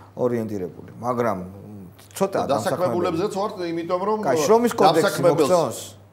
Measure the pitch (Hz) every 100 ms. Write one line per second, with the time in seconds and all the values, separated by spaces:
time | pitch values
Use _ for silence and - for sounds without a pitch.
0 | - - 123 120 110 101 87 - - -
1 | 117 120 117 95 90 98 101 104 90 -
2 | - - 190 - - - 190 - 180 175
3 | 180 165 208 190 208 196 170 165 170 180
4 | 202 214 175 156 151 226 240 - 156 165
5 | 190 - 175 160 156 180 135 - - -
6 | -